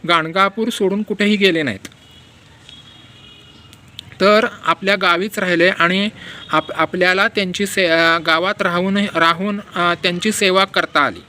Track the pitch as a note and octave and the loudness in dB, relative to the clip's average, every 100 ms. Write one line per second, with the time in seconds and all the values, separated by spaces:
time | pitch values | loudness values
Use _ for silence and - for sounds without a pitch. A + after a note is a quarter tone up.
0 | E3 E3+ D#3+ F#3 G3 G#3+ A3+ - G3 G3+ | 0 -2 0 0 0 0 -4 0 -2 -2
1 | G#3+ G3 G#3 G#3 G3 E3 C#3+ G2 - - | -4 -2 0 2 2 2 -4 -6 -14 -20
2 | - - - - - - - - - - | -20 -20 -20 -20 -20 -20 -20 -20 -20 -20
3 | - - - - - - - - - - | -20 -20 -20 -20 -20 -20 -20 -20 -20 -20
4 | - - F#3+ G#3 A#3 G#3 - E3 F#3+ G3+ | -20 0 4 4 2 -4 -2 -2 0 0
5 | F#3 E3+ G#3 G#3 F#3 E3+ F3 - E3+ F#3+ | 2 0 -2 -4 -2 2 2 2 0 2
6 | G#3 - - - - D#3 - - D#3 F#3 | -2 -6 -20 -20 -2 -2 -2 -4 -2 0
7 | F3+ F#3 A3 G#3+ F#3+ F3+ G3+ - F3+ E3 | 2 2 0 -2 -4 -4 -4 -2 2 4
8 | E3 E3 D#3+ D#3+ F#3 G#3 F#3 F3 F#3 G3+ | 4 2 0 0 0 -2 -2 -2 -2 -2
9 | G3+ E3 E3 E3+ G3+ G#3 - F#3 F3 E3+ | -2 0 0 0 -4 -6 -8 -2 -2 0
10 | F#3 F3 A3 G#3 G3 F#3 F#3+ F3+ G#3 D#3 | -2 -2 -4 0 2 2 2 -2 -2 0
11 | C3+ A2+ | 0 -4